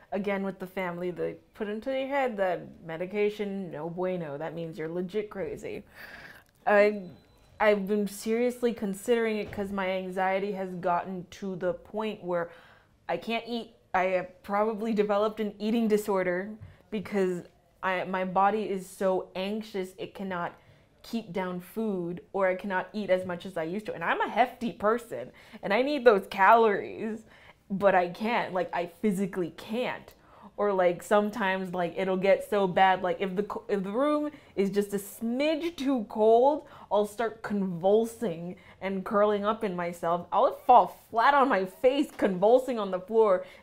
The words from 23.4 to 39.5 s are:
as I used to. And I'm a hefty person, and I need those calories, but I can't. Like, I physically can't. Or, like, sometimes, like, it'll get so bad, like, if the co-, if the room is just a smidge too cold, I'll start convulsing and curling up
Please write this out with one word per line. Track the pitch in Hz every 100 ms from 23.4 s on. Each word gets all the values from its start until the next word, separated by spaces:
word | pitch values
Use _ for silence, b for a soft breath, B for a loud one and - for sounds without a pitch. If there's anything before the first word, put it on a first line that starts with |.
| 190
as | 170
I |
used | 160 196 214
to. |
And | -
I'm | 170 320
a | 392
hefty | 202 262 - 233
person, | - 202 240 - 123 127 - B 220
and | 185
I | 208
need | 262 294 240
those | 202 196
calories, | 202 190 233 226 190 - 90 220 220 - B B B -
but | 196 202 185
I | 180
can't. | 175 220 226 -
Like, | 185 175
I | 175 175 -
physically | 214 185 196 196 165 -
can't. | - 220 220 - - - B B B -
Or, | 202
like, | 190 180 175
sometimes, | - 208 208 233 196 190 185
like, | 180 175 -
it'll | 190 185
get | 196 190 190
so | 208 190
bad, | 190 190 185
like, | 185 170
if | 196 185
the |
co-, | 202 226 -
if | 196
the | 190
room | 214 285 302 294 294 B -
is | 196
just | 196 202
a | 202
smidge | - - 226 247 302 311 339 330
too | 262 262 208
cold, | 226 220 233 262 294 - B B
I'll | 202 208
start | - 226 -
convulsing | - 208 190 170 190 214 226 - 214 165 175 175 B B
and | 190 196
curling | 185 202 208 208
up | 202